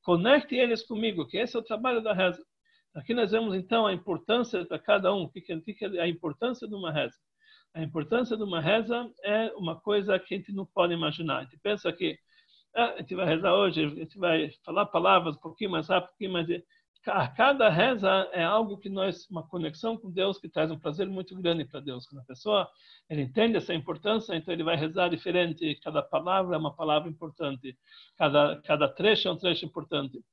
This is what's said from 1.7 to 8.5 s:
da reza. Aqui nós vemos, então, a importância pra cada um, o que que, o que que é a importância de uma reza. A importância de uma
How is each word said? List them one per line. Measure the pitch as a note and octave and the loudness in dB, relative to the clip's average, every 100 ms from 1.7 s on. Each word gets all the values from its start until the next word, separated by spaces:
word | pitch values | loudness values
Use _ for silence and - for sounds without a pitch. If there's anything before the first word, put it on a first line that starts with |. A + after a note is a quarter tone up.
| A3 B3+ A#3 | -4 0 0
da | A3 | 0
reza. | F#3 F#3 - - _ _ _ _ | 2 2 0 -14 _ _ _ _
Aqui | D#3 - | -16 -4
nós | A#3 G3+ | 0 2
vemos, | A3 A3+ | 2 0
então, | F#3+ F#3 A3+ G#3+ | -2 0 2 2
a | |
importância | F#3 - D#3+ - A#3+ A#3 F#3+ | 0 -4 -6 0 0 0 -4
pra | E3+ D#3 | -4 -6
cada | - G3+ F#3 | 2 4 4
um, | G3+ | 0
o | D#3 | -4
que | F#3+ | -10
que, | - | -10
o | E3 | -10
que | F#3+ | -8
que | G3+ | -8
é | G3+ F3+ | -6 -2
a | E3+ | -2
importância | E3+ E3 D3 A#3+ A#3+ G#3+ | -2 -6 -4 -4 -4 -8
de | |
uma | G3+ F3 | -6 -4
reza. | D3 C3+ _ _ _ _ _ _ | -2 -4 _ _ _ _ _ _
A | E3 | -10
importância | D#3+ D#3+ D3+ A#3 A#3+ | -6 -4 0 0 0
de | A3 | -2
uma | G3+ | -2